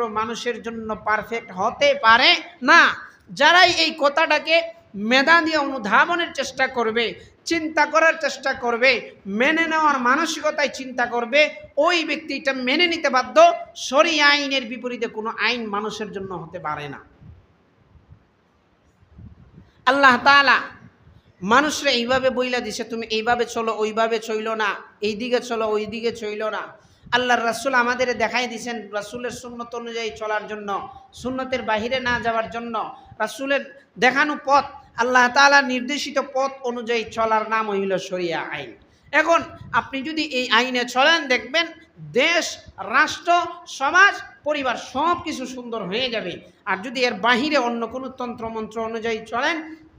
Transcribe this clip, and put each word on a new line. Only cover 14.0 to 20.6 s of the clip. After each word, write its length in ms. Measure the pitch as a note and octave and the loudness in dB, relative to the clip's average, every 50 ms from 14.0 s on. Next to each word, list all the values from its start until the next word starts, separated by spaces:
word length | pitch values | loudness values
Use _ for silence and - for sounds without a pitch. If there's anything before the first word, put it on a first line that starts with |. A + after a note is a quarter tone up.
| D#4+ E4+ E4 D4+ D4 C#4+ | 4 4 2 4 4 4
আইনের 380 | C#4+ D4 C#4+ C#4 C4+ C4+ B3 | 4 4 2 -2 -2 -4 -4
বিপরীতে 420 | G#3+ B3 A#3+ G#3+ B3 B3 B3 A#3 A3 | -6 -8 -10 -8 -8 -6 -6 -6 -8
কোনো 220 | - A3 G#3+ A3+ - - | -6 -6 -8 -8 -4 -2
আইন 260 | G3+ A3 B3 B3 A3+ | 0 0 0 -2 -4
মানুষের 460 | G#3+ G3+ G3+ G#3+ G#3+ G#3 - A3+ G3 | -6 -6 -4 -4 -6 -6 -8 -10 -10
জন্য 220 | F3 G3 F#3+ F#3+ F#3+ | -10 -10 -10 -10 -10
হতে 260 | E3+ D#3+ D#3+ F3+ F3+ | -10 -12 -12 -12 -10
পারে 300 | D#3 D3+ D3+ D3+ D3 C#3+ | -8 -8 -8 -8 -10 -12
না। 100 | C#3 A#2 - _ _ _ - - - - _ _ _ _ _ _ _ _ _ _ _ _ _ _ - - _ _ _ _ _ _ _ _ _ _ _ _ _ _ _ _ _ _ _ - - - - - - - _ - - _ _ _ _ | -14 -16 -18 _ _ _ -20 -20 -20 -20 _ _ _ _ _ _ _ _ _ _ _ _ _ _ -20 -20 _ _ _ _ _ _ _ _ _ _ _ _ _ _ _ _ _ _ _ -20 -20 -20 -20 -20 -20 -20 _ -20 -20 _ _ _ _
আল্লাহ 320 | - C4 C#4 C#4 C4+ B3 A#3+ B3 | 0 2 6 6 6 6 6 4
তাআলা 380 | C#4 C#4 C#4+ C#4 C4 A#3 F#3+ | 6 6 6 6 6 4 2